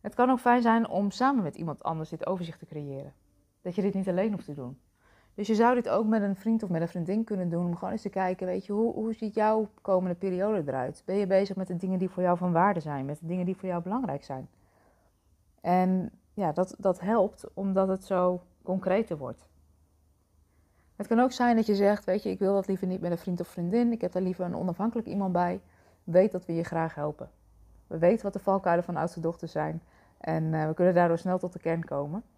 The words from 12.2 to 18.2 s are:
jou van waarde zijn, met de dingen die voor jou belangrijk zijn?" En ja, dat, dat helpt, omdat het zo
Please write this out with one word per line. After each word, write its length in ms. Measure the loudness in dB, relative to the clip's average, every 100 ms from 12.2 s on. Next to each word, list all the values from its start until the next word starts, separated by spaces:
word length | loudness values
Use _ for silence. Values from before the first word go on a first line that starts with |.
jou 140 | 2 2
van 160 | 2
waarde 280 | 4 4 2
zijn, 240 | -4 -6
met 140 | -6 -8
de 60 | -6
dingen 200 | -4 -2
die 100 | -4
voor 120 | -4
jou 140 | -6
belangrijk 420 | -4 -4 -4 -6
zijn?" 240 | -8 -10 -10 _ _ _ _ _ _ _ _ _ _ _
En 500 | 0 2 4 2 -2 -10 _
ja, 180 | -4 -2
dat, 220 | 0 -2 0
dat 220 | -2 0
helpt, 540 | 0 2 2 0 -16
omdat 340 | -6 -2 2 2
het 160 | 0
zo 380 | -2 2